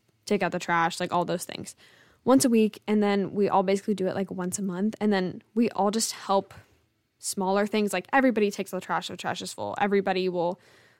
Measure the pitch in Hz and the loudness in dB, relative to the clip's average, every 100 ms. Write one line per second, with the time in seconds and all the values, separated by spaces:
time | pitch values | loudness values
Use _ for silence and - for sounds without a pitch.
0 | _ _ - 202 175 180 - 170 165 - | _ _ -4 0 0 -2 -2 0 0 -2
1 | 180 175 175 170 - - - - - _ | -2 -2 -2 -4 -6 -12 -14 -16 -20 _
2 | _ _ - 262 262 226 214 - - 214 | _ _ 4 4 6 4 4 0 -2 2
3 | 202 202 185 196 196 190 190 196 - 190 | 2 2 0 0 2 2 2 0 0 -2
4 | 185 - 190 190 180 185 190 175 214 - | -2 -2 -4 -6 -6 -4 -4 -2 -4 0
5 | 214 196 180 - - 220 233 - 202 220 | 0 2 0 -6 -6 0 0 2 0 0
6 | - - - 196 196 - - _ _ _ | -4 -4 0 0 0 -10 -20 _ _ _
7 | _ _ - - 190 202 208 214 208 180 | _ _ -8 -4 0 2 2 0 0 -2
8 | - 269 262 220 208 202 190 185 - 175 | 0 4 4 4 0 0 -6 -8 -4 -4
9 | - 180 160 185 190 - 104 - 202 202 | -4 -8 -6 -6 -8 -8 -8 -2 2 2
10 | 190 185 185 175 170 190 _ - _ | 2 0 -2 -2 -2 -4 _ -20 _